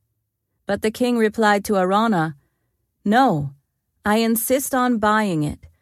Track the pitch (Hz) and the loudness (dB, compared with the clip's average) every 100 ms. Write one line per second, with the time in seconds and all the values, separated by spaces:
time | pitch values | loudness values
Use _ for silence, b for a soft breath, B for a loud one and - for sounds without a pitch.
0 | _ _ _ _ _ _ - 202 220 220 | _ _ _ _ _ _ -6 -4 -4 -2
1 | 247 240 214 220 208 208 208 196 180 202 | -2 0 0 2 2 0 0 0 2 0
2 | 226 185 160 147 _ _ _ _ _ _ | 2 0 -2 -6 _ _ _ _ _ _
3 | 202 233 262 156 139 - _ _ _ _ | 0 2 4 0 -4 -10 _ _ _ _
4 | 208 214 226 226 - 262 - 262 247 233 | -2 0 0 -2 0 -2 0 -2 0 0
5 | 208 214 208 160 147 - - _ | 2 2 0 -2 -4 -6 -16 _